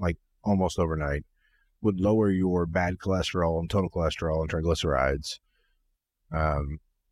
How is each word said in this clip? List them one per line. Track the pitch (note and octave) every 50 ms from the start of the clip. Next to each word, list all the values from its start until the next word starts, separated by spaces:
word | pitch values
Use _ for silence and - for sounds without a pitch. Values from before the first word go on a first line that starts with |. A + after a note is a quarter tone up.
like, | F#2 F2 E2+ - _ _ _ _
almost | - G#2 G2+ F#2+ F#2 F2 - -
overnight, | F2 D#2+ D#2+ D#2 D2+ C#2+ C#2+ D2 - _ _ _ _ _ _ _ _ _ _ _
would | - G#2+ G2 F2+
lower | F#2+ G#2 G#2+ A2 G#2+ G2+
your | F#2+ F#2 F#2 F#2 F2+ F2+ E2+
bad | E2 E2+ F#2 F2+ F2+ F#2 -
cholesterol | - G#2 F#2+ F#2 E2+ - - F2+ E2+ E2 E2 E2
and | E2+ E2
total | - G2+ F#2+ F2
cholesterol | - F2 E2 D#2+ - - F2 E2 D#2 D#2+
and | D#2+ D#2
triglycerides, | F2 E2 D#2+ E2+ E2 - - E2 C#2 C2 C2 C2+ C#2 D2 D#2 - - - _ _ _ _ _ _ _ _ _ _ _ _ _ _ _ _ _ -
um, | D#2 D#2 D#2 D#2 D2 C#2+ C#2+ C#2+ D2+ D#2 _ _ _ _ _ _